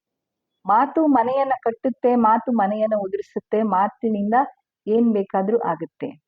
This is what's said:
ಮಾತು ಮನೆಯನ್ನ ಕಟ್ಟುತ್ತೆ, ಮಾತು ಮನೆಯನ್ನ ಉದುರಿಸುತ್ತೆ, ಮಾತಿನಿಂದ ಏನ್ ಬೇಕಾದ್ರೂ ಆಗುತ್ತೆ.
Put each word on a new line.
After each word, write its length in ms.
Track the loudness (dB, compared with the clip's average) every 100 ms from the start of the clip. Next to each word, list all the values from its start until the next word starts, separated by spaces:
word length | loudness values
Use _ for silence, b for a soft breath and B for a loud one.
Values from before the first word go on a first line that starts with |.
| _ _ _ _ _ _ 0
ಮಾತು 400 | 2 2 2 2
ಮನೆಯನ್ನ 460 | 2 2 0 0 -2
ಕಟ್ಟುತ್ತೆ, 520 | -4 -4 -4 -2 0
ಮಾತು 380 | 2 4 2 0
ಮನೆಯನ್ನ 420 | -2 0 0 -2 -2
ಉದುರಿಸುತ್ತೆ, 640 | -4 -10 -10 -10 -4 -2
ಮಾತಿನಿಂದ 720 | 0 0 0 -2 -4 -2 0 0 0 -6 _ _ -2
ಏನ್ 280 | 2 2
ಬೇಕಾದ್ರೂ 440 | 0 -2 -2 0 0
ಆಗುತ್ತೆ. 480 | -2 -6 -8 -10 -12 -12